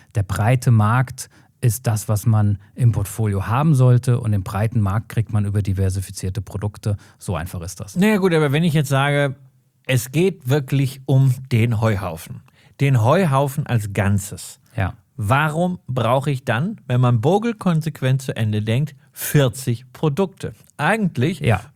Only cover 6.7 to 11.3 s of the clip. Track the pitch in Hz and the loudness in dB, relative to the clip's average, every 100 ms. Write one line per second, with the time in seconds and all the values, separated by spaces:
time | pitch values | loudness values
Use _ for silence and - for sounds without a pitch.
6.7 | - 110 98 - _ - 85 90 90 85 | -6 -4 -4 -8 _ -6 -6 -6 -8 -10
7.7 | - - 175 208 214 185 165 151 143 170 | -12 -8 0 2 4 2 2 2 2 2
8.7 | 151 131 135 139 143 143 135 - _ _ | 2 2 0 2 2 0 -4 -14 _ _
9.7 | _ - 131 131 143 190 - 123 147 135 | _ -2 -2 0 0 0 -2 -2 -2 0
10.7 | 139 135 - - 135 135 | -2 -2 -4 0 4 4